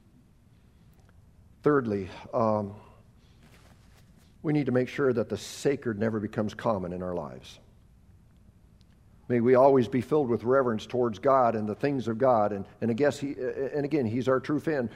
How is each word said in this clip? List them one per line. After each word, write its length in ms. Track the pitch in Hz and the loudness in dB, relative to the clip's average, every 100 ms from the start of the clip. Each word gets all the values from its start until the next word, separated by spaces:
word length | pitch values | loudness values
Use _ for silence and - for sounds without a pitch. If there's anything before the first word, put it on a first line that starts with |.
| _ - _ _ _ _ _ _ - - - - - _ - - | _ -20 _ _ _ _ _ _ -20 -20 -20 -20 -20 _ -20 -2
Thirdly, 460 | 151 147 117 101 92 - - | 2 2 2 -2 -4 -12 -6
um, 420 | 131 110 107 98 104 - - - - - - - - - - - - - - - - | 0 2 0 -2 -10 -20 -20 -20 -20 -20 -20 -20 -20 -20 -20 -20 -20 -20 -20 -20 -8
we 100 | 160 | -2
need 140 | 151 131 | 0 2
to 60 | |
make 160 | 123 127 | 0 0
sure 240 | - 135 | 0 0
that 160 | 117 107 | 2 -2
the 80 | 101 | -6
sacred 640 | - - 139 139 123 104 | -8 -4 -2 -2 -4 -2
never 220 | 110 110 | -2 -2
becomes 340 | 104 - 107 | -4 -4 -4
common 380 | - 120 101 90 | -4 -2 -2 -4
in 100 | 90 | -6
our 120 | 90 | -6
lives. 440 | 87 73 64 - - - - - - - - - - - _ - _ - _ - - - | -6 -8 -12 -18 -20 -20 -20 -20 -20 -20 -20 -20 -20 -20 _ -20 _ -20 _ -20 -20 -2
May 120 | 120 | 0
we 160 | 117 127 | 4 6
always 320 | 139 135 117 | 8 6 4
be 120 | 131 | -2
filled 300 | 110 151 127 | 0 0 2
with 140 | 113 | 0
reverence 420 | 110 135 123 107 - | 2 2 2 -2 -4
towards 320 | 131 120 98 | -2 -2 0
God 360 | 139 135 120 | 2 4 4
and 140 | 113 107 | 0 -4
the 60 | |
things 340 | 101 143 139 113 | -4 -2 -2 -4
of 80 | 113 | 0
God. 360 | 131 117 104 | 2 4 2
And, 120 | 101 95 - | -2 -8 -6
and 100 | 117 | -4
I 40 | |
guess 240 | 113 143 - | 2 0 0
he, 160 | 139 - 123 - 135 | -8 -6 -6 -4 -4
and 100 | 147 | -4
again, 220 | 139 147 113 | -2 0 0
he's 220 | 120 127 | 0 0
our 120 | 131 | 0
true 200 | 127 147 | 0 -2
fan, 280 | 160 147 117 | -2 -2 -4